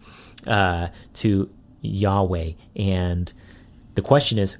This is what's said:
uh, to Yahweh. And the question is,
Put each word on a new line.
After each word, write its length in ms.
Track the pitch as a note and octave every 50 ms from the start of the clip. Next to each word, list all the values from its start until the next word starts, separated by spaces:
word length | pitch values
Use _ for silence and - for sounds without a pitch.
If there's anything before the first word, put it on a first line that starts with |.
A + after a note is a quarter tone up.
| - - - - - - - - -
uh, 420 | - A#2 G2+ G2 F#2 F2 F2 E2+ E2+ - - - - -
to 360 | - - A2 G2+ F#2+ G2 - - - - - - -
Yahweh. 720 | - G#2+ G2+ G2 G2+ G2 G2 G2+ G2 F2+ F#2 E2 E2 E2 E2+ - - - -
And 560 | - G#2 G2 F#2+ F#2 F2+ F2+ F2 F2 F2+ - - - - - - - - - - - - - -
the 80 | - -
question 360 | - C#3+ - - - A#2 G#2+
is, 200 | G2 G2 -